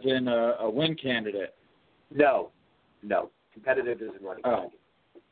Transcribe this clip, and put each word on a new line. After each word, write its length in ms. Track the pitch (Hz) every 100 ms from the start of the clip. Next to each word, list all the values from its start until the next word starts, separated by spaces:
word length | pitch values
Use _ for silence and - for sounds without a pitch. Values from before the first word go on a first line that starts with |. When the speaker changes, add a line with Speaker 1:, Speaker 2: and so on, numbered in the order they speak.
Speaker 1:
in 240 | 131 131 127
a, 280 | 117 117 117
a 100 | 110
win 240 | 117 160
candidate? 600 | 156 131 120 107 98 92 - _ _ _ _ _
Speaker 2:
No, 360 | 143 143 110 - _ _ _ _ _
no. 280 | 104 92 - _ _
Competitive 480 | 113 117 131 120 107
as 100 | 110 95
in 60 |
running 180 | 98 92
Speaker 1:
Oh. 260 | 131 110 87 - _ _ _ - _